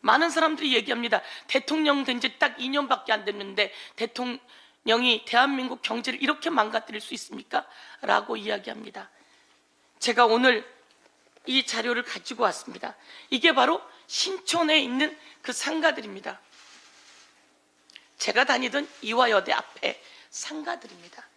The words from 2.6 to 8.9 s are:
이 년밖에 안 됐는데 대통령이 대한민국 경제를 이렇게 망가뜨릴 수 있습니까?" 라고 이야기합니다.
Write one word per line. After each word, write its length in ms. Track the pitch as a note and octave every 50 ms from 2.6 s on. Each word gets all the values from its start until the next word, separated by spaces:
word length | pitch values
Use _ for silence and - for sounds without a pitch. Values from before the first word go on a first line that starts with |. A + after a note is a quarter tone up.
이 80 | B3 B3+
년밖에 460 | C4+ C#4+ C#4+ C4 C4+ B3 - - A3+
안 100 | G#3 G3+
됐는데 500 | G3 G#3 G3+ G3+ G3 G3 G3+ G#3 G3 - - - - -
대통령이 1300 | - A3+ A3+ - - B3+ B3 - C4+ _ _ - - - - _ _ _ - A3 A#3 B3 B3+ A#3 G#3+ -
대한민국 560 | - - A#3 C4 C#4 C#4+ C4 B3+ B3+ - B3
경제를 400 | - - A3+ A#3 A#3 - C4 -
이렇게 280 | C4+ C4+ D4+ D4+ - E4
망가뜨릴 500 | E4+ C4+ G#3+ G#3+ A3 A3+ G#3+ - A3 G#3
수 140 | G#3 - C4+
있습니까?" 520 | G#3 - - F3 - - _ - - - - - - - - - -
라고 340 | - - - G#3 - - A#3+
이야기합니다. 760 | A3 G3+ G#3+ G#3+ G3+ - - - G#3+ A3 G#3+